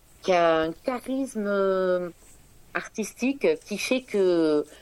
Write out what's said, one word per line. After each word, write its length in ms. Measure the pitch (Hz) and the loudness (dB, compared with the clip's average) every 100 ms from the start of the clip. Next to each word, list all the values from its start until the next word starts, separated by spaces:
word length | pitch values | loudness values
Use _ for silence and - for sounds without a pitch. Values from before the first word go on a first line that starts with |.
| _ - | _ -10
qui 100 | - | 0
a 320 | 180 170 160 | 2 4 2
un 80 | 160 | 0
charisme, 720 | 165 - 247 - 262 262 220 202 | -4 -6 -6 -6 -4 -4 -4 -2
euh, 640 | 202 196 190 185 180 180 - - - - - - | 0 2 2 0 0 -2 -12 -20 -20 -20 -20 -10
artistique 720 | - - - 202 - 247 277 180 156 - | -10 -8 -10 -10 -4 -4 0 0 0 -4
qui 120 | 202 | -8
fait 240 | - 262 | -2 -2
que, 640 | 254 208 185 170 160 151 147 - | -2 0 2 4 2 2 -2 -10